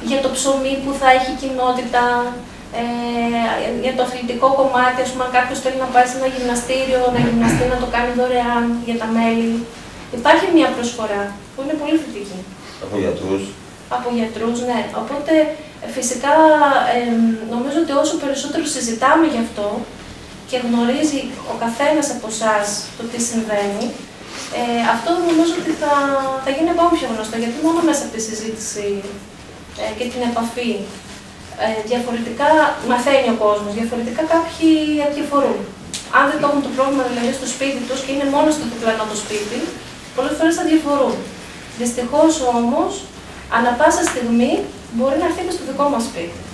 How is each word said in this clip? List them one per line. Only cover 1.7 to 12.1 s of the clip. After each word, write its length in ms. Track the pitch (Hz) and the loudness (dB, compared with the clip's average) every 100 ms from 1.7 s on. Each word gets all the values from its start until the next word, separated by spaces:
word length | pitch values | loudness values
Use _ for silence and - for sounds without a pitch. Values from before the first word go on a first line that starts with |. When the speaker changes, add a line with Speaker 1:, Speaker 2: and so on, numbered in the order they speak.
| 247 233 240 240 240 240 247 - - - 226 | 0 0 2 2 2 -2 -6 -12 -16 -12 -6
Speaker 1:
ε, 40 | 233 240 240 240 233 233 226 - 226 240 | -4 -4 -2 -2 0 0 0 0 -2 -2
για 100 | 254 254 | -2 0
το 60 | 247 | -2
αθλητικό 420 | 247 233 240 269 269 | -2 -6 2 4 4
κομμάτι, 380 | 262 247 247 247 | 4 4 2 2
ας 60 | 254 | -2
πούμε, 140 | 254 247 | -2 0
αν 60 | 247 | 2
κάποιος 200 | 247 269 | 2 0
θέλει 160 | 254 262 | -2 -2
να 60 | 254 | 2
πάει 120 | 247 247 | 4 4
σε 60 | 262 | 2
ένα 80 | 262 | -2
γυμναστήριο, 680 | 254 247 240 - 262 262 254 247 | -2 -2 -2 0 -2 2 2 2
να 60 | 247 240 | 2 2
γυμναστεί, 380 | 233 233 - 247 | 4 4 4 2
να 40 | 247 | 0
το 60 | 247 | 0
κάνει 160 | 240 240 247 | 0 0 0
δωρεάν 460 | 247 247 240 240 240 233 240 | 2 2 2 2 0 -2 -2
για 80 | 233 | -4
τα 60 | 226 226 | 0 0
μέλη. 360 | 226 226 226 226 233 - - - - 233 | 2 2 0 -2 -6 -12 -16 -16 -12 -2
Υπάρχει 280 | 285 330 370 339 | 4 4 6 4
μια 120 | 254 233 | 4 0
προσφορά 460 | 233 - 214 202 202 202 - | -4 -4 -4 -2 -4 -8 -16
που 60 | - | -10
είναι 140 | 277 311 | -6 -4
πολύ 140 | 294 320 | 0 0
θετική. 360 | 277 | 0